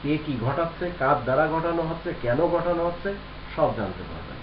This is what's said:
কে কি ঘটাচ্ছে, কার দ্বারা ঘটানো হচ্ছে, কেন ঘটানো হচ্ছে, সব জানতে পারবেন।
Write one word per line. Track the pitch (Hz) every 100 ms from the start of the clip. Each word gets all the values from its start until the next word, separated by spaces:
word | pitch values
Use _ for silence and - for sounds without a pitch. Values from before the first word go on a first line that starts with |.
কে | 143 151
কি | 151 127
ঘটাচ্ছে, | 117 165 165 - 175 -
কার | 135 147
দ্বারা | 120 135 156
ঘটানো | 160 170 165
হচ্ছে, | 160 165 175 -
কেন | 120 127 170
ঘটানো | 175 175 170 170
হচ্ছে, | 175 196 202 - - - -
সব | 147 113
জানতে | 98 92
পারবেন। | - - - -